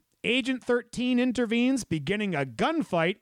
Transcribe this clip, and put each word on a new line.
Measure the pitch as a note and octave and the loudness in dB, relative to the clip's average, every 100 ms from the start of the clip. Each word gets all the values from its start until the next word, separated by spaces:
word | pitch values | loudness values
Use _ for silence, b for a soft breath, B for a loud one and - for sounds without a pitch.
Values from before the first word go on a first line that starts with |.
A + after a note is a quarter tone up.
| _ _ | _ _
Agent | - B3 B3 B3+ | -2 0 0 -2
thirteen | - A#3+ A#3+ - B3 B3 | 0 -2 -2 -4 0 2
intervenes, | B3+ A#3+ A#3 A#3 B3 C4+ | 2 0 0 2 2 0
beginning | G3 D#3+ C#3 G#3 G#3 | -2 -4 -2 -2 -2
a | D#3 C3+ | -2 -4
gunfight | A2+ B3+ D#4+ G3 E3+ E3 G#3 | -2 0 0 -2 0 0 -2